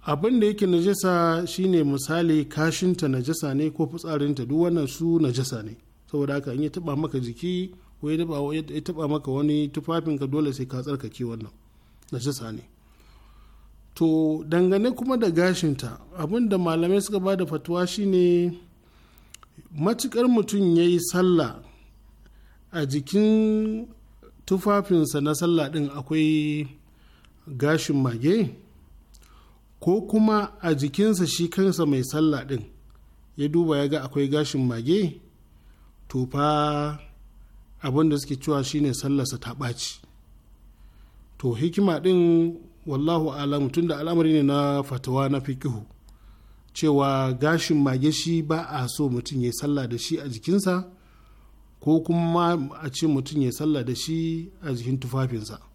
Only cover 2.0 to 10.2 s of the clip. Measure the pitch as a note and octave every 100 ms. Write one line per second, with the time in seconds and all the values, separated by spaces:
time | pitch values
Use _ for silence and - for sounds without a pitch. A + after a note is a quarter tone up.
2 | C#3 E3 E3+ D#3 C#3+ - D#3+ D#3 F#3 F3+
3 | D3 C3 B2 D#3+ D3 C3+ D#3 D3+ D3+ E3
4 | E3 D3+ C#3+ C#3 A#2+ D3+ F3 E3+ C#3 -
5 | E3 E3 D3 B2 B2+ A#2 G#2+ A#2 _ _
6 | _ D3 C#3 C#3+ C#3 B2+ D3+ E3 E3 C#3+
7 | D#3+ C3+ A#2+ A#2 E3+ F3+ F#3 - - -
8 | D3 D#3+ E3+ D3 C#3+ D#3 D#3 D3+ D3+ E3
9 | D3+ D3+ C3+ C3 D3+ D3 D3 D#3 D3 E3
10 | D#3+ C#3+